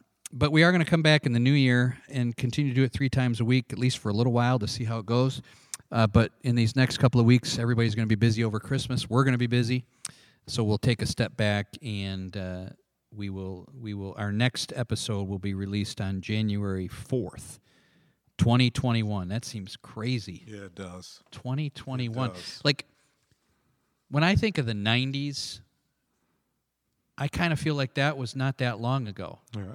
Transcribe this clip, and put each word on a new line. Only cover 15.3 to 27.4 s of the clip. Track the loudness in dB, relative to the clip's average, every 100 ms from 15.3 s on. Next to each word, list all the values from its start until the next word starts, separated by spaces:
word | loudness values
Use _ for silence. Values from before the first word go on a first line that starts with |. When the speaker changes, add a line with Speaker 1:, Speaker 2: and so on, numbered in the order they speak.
| -4
Speaker 1:
be | -4
released | -4 -2 -2 -2 -4
on | -4 -4
January | -2 -2 0 0 -2 -4 -6
fourth, | -8 -4 -2 -4 -10 -18 -20 _ _ _ _ _ _ _ _
twenty | 2 4 4
twenty-one. | 2 0 0 0 -4 -4
That | -6 -8
seems | -12 -12 -16
crazy. | -16 -8 -4 -4 -6 -16 -16
Speaker 2:
Yeah, | -16 -16
it | -14
does. | -14 -14 -18 -20 _
Speaker 1:
Twenty | -12 -6 -6 -6
twenty-one. | -10 -10 -6 -6 -4 -4
Speaker 2:
It |
does. | -6 -14 -6 -4
Speaker 1:
Like, | -4 -10 _ _ _ _ _ _ _ _ _ _ _ -4
when | 0
I | 4 2
think | 2 0
of | -2
the |
nineties, | 0 2 2 0 -4 -6 -8 -10 -12 -20 _ _ _ _ _ _ _ _ _ _ _ _ _ _ -8
I | -6
kinda | -2